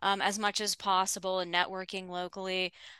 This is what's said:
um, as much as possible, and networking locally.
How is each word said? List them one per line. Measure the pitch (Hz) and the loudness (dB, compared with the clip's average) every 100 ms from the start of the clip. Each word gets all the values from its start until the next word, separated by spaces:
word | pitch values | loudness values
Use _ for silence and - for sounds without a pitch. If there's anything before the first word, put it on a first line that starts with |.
um, | 196 196 | 0 2
as | 190 202 | 2 2
much | 208 202 | 0 0
as | 208 - | -2 -2
possible, | 202 185 190 - 185 185 | 2 4 4 0 -2 -2
and | 175 | 2
networking | 175 180 190 185 196 185 | 2 2 -2 -8 -8 -6
locally. | 180 180 196 190 185 180 - - | -6 -6 -6 -4 -2 -2 -4 -18